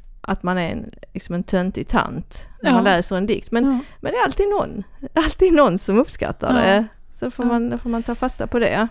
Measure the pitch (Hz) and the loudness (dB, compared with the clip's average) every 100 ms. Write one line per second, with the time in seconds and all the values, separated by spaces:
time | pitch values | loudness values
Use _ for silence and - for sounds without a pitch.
0 | - - - 190 175 185 170 - - - | -20 -12 -6 -4 -2 -2 -2 -6 -10 -16
1 | - - - 175 - 190 180 - - 226 | -16 -14 -8 -6 -2 0 0 -4 -2 0
2 | - - - - - - - 247 202 180 | 0 -4 -10 -14 -16 -4 2 4 4 4
3 | 180 185 196 - - 233 269 254 277 - | 2 -2 0 -2 -2 0 2 0 -4 -10
4 | - 480 415 - 403 403 - - 196 - | -6 -2 0 0 0 0 -2 -6 -12 -14
5 | 269 - 311 - 370 330 262 180 - 202 | -4 0 0 2 4 6 6 4 2 2
6 | 294 - - - - 254 185 196 220 - | 2 -2 -6 -4 0 4 4 4 0 -6
7 | - - 247 - 240 233 240 240 240 233 | -20 -10 -8 -4 0 0 -2 -4 -4 -4
8 | 233 233 254 - 226 - 226 156 226 | -4 -4 -4 -4 -4 0 2 2 0